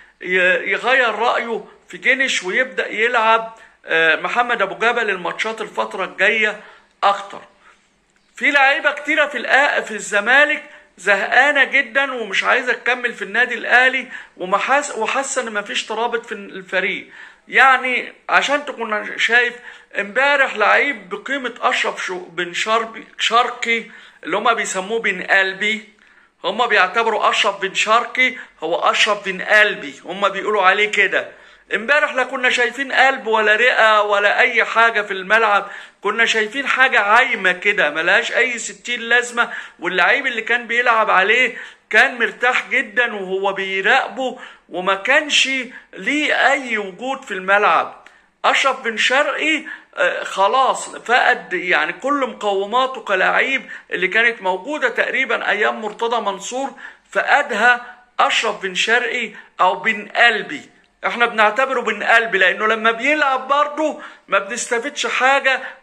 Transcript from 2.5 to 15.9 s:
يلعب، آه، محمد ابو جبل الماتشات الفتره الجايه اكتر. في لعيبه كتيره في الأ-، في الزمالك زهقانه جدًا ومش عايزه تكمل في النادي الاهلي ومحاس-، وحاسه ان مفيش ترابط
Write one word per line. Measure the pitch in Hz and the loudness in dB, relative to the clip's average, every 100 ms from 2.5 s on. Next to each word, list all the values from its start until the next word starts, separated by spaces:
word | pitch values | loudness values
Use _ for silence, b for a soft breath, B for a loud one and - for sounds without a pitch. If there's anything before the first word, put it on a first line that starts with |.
| 226 262 202 - | -2 -2 -4 -4
يلعب، | 202 233 247 220 226 226 - B B - | -2 0 2 4 2 0 -12 B B -2
آه، | 165 165 151 | 2 2 2
محمد | 180 233 247 233 | 0 0 0 0
ابو | 190 | -2
جبل | 190 226 240 220 | 0 0 0 -2
الماتشات | 185 170 165 220 220 | -4 -6 -6 -6 -6
الفتره | 185 - 214 202 | -8 -6 -6 -6
الجايه | 180 - 196 220 214 208 B B B _ | -8 0 2 2 0 -4 B B B _
اكتر. | 196 202 - - - _ b b b _ _ _ _ - | 0 0 -6 -16 -18 _ b b b _ _ _ _ -4
في | 262 | 0
لعيبه | 285 269 311 302 | 4 4 4 0
كتيره | 285 - 311 285 | -2 -2 0 0
في | 254 | -2
الأ-، | 220 254 285 - | 2 2 2 0
في | - | -4
الزمالك | 214 - 208 214 269 294 294 - B B - | -8 -4 -2 2 4 4 0 -8 B B -4
زهقانه | 185 196 214 240 285 285 | 0 0 2 4 4 4
جدًا | 254 269 226 269 277 | 2 0 0 -2 -2
ومش | 254 208 190 | -4 -4 -2
عايزه | 190 240 247 | 2 0 0
تكمل | 226 - 247 240 | -2 -2 -2 -4
في | - | -6
النادي | 196 214 247 | -4 -2 -2
الاهلي | 233 - 233 254 262 254 B B - | -2 2 2 4 0 -6 B B -12
ومحاس-، | 185 196 208 277 285 220 | -2 -2 2 0 0 -4
وحاسه | 208 262 269 262 | -2 -2 -2 -4
ان | 226 | -4
مفيش | 208 202 247 | -6 -4 -6
ترابط | - | -4